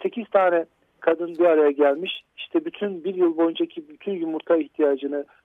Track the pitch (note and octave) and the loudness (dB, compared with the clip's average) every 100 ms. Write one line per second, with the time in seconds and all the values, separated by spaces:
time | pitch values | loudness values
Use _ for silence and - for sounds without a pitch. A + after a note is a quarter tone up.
0 | F#3+ A#3+ G#3 G3 F#3 E3+ D#3+ _ _ _ | -4 -8 -2 2 2 2 -2 _ _ _
1 | E3+ E3 E3+ E3 F3 D#3 D3 C#3+ C#3+ C#3+ | -2 0 -2 2 4 6 4 4 2 2
2 | F#3 - _ - - E3+ D#3+ - G#3 F3+ | -4 -10 _ -20 -4 -4 -4 -8 -8 -6
3 | F#3 F#3 F3 D#3+ E3 E3 E3 E3+ D3+ D3+ | -6 0 0 2 0 0 -6 -6 -16 -14
4 | - F#3+ E3 D#3+ - E3 C#3+ - D3 C3+ | -8 -6 -4 -6 0 0 0 -2 0 0
5 | C#3 C#3+ C#3+ _ | -4 -8 -10 _